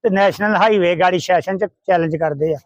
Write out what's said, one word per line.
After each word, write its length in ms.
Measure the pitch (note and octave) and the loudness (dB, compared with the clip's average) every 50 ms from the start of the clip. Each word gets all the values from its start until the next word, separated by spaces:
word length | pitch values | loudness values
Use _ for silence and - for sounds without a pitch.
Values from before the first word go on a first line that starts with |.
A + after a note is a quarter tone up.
| - | 0
ਤੇ 60 | A3+ | 0
ਨੈਸ਼ਨਲ 460 | F#3+ G3 G3+ G3 D#3 - G#3 G#3+ G#3+ | 2 4 2 2 2 0 -2 -2 0
ਹਾਈਵੇ 400 | F3+ G3+ A3+ G#3+ G3+ F3 F3 F3+ | 2 2 2 2 2 2 0 2
ਗਾੜੀ 240 | D#3+ F#3 F3+ F#3 F3 | 2 0 0 0 -2
ਸੈਸ਼ਨ 380 | - - F3+ E3+ - F#3 G3 | 0 0 0 0 0 -2 -4
'ਚ 80 | F#3 G#3 | -4 -4
ਚੈਲੰਜ 500 | - _ _ _ - F#3 E3+ E3 D#3+ D#3 | -6 _ _ _ 0 0 0 0 -2 -2
ਕਰਦੇ 380 | D#3 E3 D#3 D3 C#3 D3+ D#3+ D#3 | -2 -4 -4 -2 -2 -2 -4 -4
ਆ। 40 | C#3 _ | -6 _